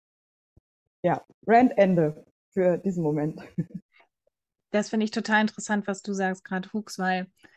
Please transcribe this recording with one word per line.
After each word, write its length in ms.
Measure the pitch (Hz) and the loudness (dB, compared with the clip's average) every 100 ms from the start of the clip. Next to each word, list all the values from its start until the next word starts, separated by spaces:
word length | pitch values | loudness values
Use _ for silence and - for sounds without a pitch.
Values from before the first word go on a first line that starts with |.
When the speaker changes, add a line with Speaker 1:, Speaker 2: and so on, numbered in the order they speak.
| _ _ _ _ _ _ _ _ _ _ | _ _ _ _ _ _ _ _ _ _
Speaker 1:
ja, 220 | 175 135 - _ - | -2 -2 -6 _ 2
Rant 300 | 233 254 - | 4 6 4
Ende 480 | 190 175 151 151 - _ _ | 4 4 2 -2 -14 _ _
für 260 | - 180 170 | 0 2 2
diesen 240 | 196 180 | 0 -2
Moment. 380 | 156 151 151 - - - | -2 0 -2 -6 -10 -8
<laughs> 260 | 160 - - _ _ _ _ _ _ _ _ | -8 -12 -20 _ _ _ _ _ _ _ _
Speaker 2:
Das 200 | 208 202 | -4 -2
finde 140 | 220 | -2
ich 80 | 214 | -2
total 280 | 233 214 214 | -2 0 2
interessant, 460 | 214 - - 208 202 | 2 -2 -4 -2 -2
was 160 | 190 | -6
du 100 | - | -6
sagst, 320 | 196 190 185 | -4 -2 -4
grad 300 | - 185 185 | -6 -8 -6
Hux, 240 | 220 208 - | -8 -8 -6
weil 300 | 185 185 185 _ - | -2 -2 -4 _ -20